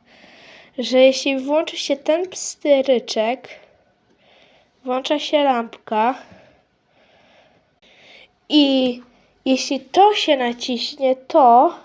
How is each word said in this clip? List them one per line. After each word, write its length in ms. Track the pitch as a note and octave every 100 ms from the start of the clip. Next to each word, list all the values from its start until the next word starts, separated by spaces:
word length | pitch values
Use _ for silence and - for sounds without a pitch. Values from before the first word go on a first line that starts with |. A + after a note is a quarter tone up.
| _ _ - - - - _ -
że 220 | A#3 B3+
jeśli 400 | C4 C4 C#4+ C4+
włączy 380 | C4+ D4+ E4 E4
się 200 | - C#4
ten 320 | D4+ D#4+ F#4
psteryczek, 1200 | - - - D4+ C#4 C4+ A#3+ - A3+ A3 C4 - - _ _ _ _ _ _ _ _ _ _ _ _
włącza 360 | B3+ B3+ C4+ D4
się 240 | - D4+
lampka 720 | C#4+ A#3+ A3+ - - A3 A3+ C4 - - _ _ _ _ _ _ _ _ _ _ _ _ _ _ _ _ _ - _ _ -
i 520 | D4+ C#4 C4+ B3+ A#3+ - _ _ _ C4+
jeśli 340 | C4 - C4+
to 340 | C4 F4 G#4
się 240 | G#4 - C#4
naciśnie, 800 | A#3+ A#3+ - A#3 - D4 C4+ C4
to, 580 | - D#4+ B3+ A#3+ E4 -